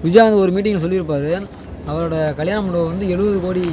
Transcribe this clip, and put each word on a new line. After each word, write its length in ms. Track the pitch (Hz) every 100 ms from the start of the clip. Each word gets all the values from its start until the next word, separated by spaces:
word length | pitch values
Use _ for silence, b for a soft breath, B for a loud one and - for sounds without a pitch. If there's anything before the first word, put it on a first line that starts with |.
விஜயகாந்த் 340 | 160 190 220 214
ஒரு 140 | 190
மீட்டிங்ல 260 | 185 208 196
சொல்லியிருப்பாரு, 680 | 165 185 165 147 143 180 202 - - - -
அவரோட 440 | 156 165 160 156
கல்யாண 260 | 139 160 208
மண்டபம் 260 | 196 175 165
வந்து 240 | 180 196
எழுபது 300 | 175 208 196
கோடி 300 | 180 185 175